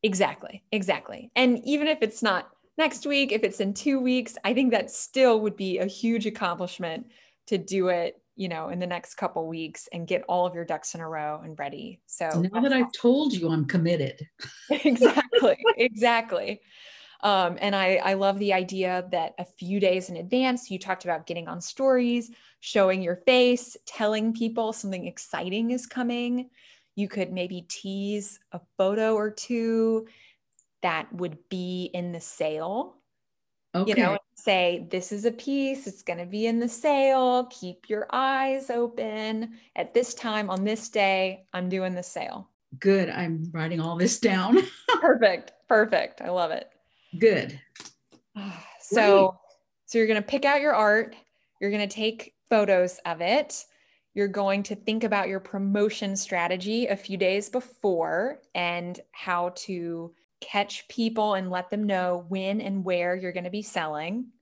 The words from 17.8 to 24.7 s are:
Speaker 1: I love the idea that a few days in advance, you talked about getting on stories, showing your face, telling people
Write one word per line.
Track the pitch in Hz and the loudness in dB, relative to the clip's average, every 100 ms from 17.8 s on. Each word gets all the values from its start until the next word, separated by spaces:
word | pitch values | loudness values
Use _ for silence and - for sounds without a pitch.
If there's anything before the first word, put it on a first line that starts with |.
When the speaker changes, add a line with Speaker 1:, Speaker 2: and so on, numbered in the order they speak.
| 185 190 | 2 2
Speaker 1:
I | - | 2
love | 196 196 196 | 2 2 2
the | 202 | 2
idea | 185 185 190 185 180 180 | 0 0 -2 -2 -2 -2
that | 175 160 - | -2 -4 -6
a | |
few | 180 _ 175 202 | -12 _ -4 2
days | 190 185 180 | 2 2 -2
in | 170 | -10
advance, | 180 247 262 247 - | -2 0 2 0 -4
you | 185 | -10
talked | 196 185 | -4 -6
about | 175 160 165 | -2 -6 -4
getting | 170 165 | -10 -8
on | 170 | -10
stories, | - - 269 254 240 240 233 - _ _ | -12 -2 2 4 4 0 -4 -16 _ _
showing | - 220 190 190 | -2 2 4 2
your | 180 175 - | -2 -2 4
face, | 254 247 247 - - - | 6 6 4 -2 -14 -16
telling | - 214 214 220 | -2 0 2 0
people | 226 226 226 220 | 0 -2 -2 -4